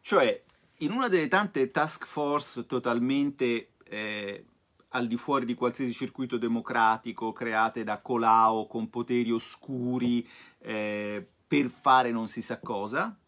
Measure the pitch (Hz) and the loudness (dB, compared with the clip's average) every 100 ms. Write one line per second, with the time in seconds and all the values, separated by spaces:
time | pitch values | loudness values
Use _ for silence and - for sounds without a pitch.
0 | - 196 123 101 _ _ _ _ 151 233 | 2 4 4 0 _ _ _ _ -4 0
1 | 247 185 147 185 208 143 131 - 156 - | 2 2 4 2 2 0 0 0 -2 -4
2 | - - 147 143 127 123 117 131 123 117 | -10 -4 0 0 -2 -12 -4 -2 0 0
3 | 123 139 143 139 123 117 - _ - 104 | 2 2 0 0 0 0 -4 _ -14 -10
4 | 107 104 101 101 - _ _ _ _ 127 | -8 -8 -8 -12 -16 _ _ _ _ -6
5 | 120 120 - 139 120 120 123 120 131 117 | -4 -4 0 -2 0 -2 -2 -2 -6 -4
6 | 131 - 127 120 117 117 - 120 110 110 | -8 -6 -4 -2 -2 -2 -2 2 2 2
7 | 117 110 113 107 117 110 113 117 107 104 | -4 -6 -6 -4 -2 0 0 0 -6 -6
8 | - 120 113 113 113 110 104 113 110 120 | -2 2 6 8 6 4 -2 -6 -6 -6
9 | - 123 117 117 - - - 131 123 127 | 0 0 2 0 -2 -12 -10 -6 -2 0
10 | 120 120 117 - - _ 110 110 107 104 | 2 0 -2 -16 -20 _ -6 -4 -2 -4
11 | 104 104 92 _ _ 143 127 - 139 131 | -6 -8 -10 _ _ 0 0 0 6 6
12 | 123 117 110 - - 117 - 104 107 131 | 6 0 -4 -6 -8 -8 -6 -6 -4 -4
13 | 220 202 | -4 -8